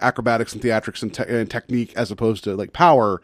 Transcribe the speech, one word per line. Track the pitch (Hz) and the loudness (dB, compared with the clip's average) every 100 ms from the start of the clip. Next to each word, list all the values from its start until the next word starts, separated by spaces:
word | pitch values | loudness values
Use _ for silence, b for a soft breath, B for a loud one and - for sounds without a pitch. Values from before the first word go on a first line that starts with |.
acrobatics | 123 123 117 113 113 | -2 0 0 0 -2
and | 107 | -4
theatrics | 120 110 110 - | 0 0 -2 -8
and, | 107 | -8
te-, | - 110 | -6 -4
and | 120 110 | -2 -2
technique | 117 - 123 113 - | -6 -4 -4 -2 -4
as | 113 | -4
opposed | 104 113 107 104 | -2 -2 -2 -4
to, | 98 | -6
like, | 98 | -6
power. | - 175 139 107 92 | 2 6 6 4 0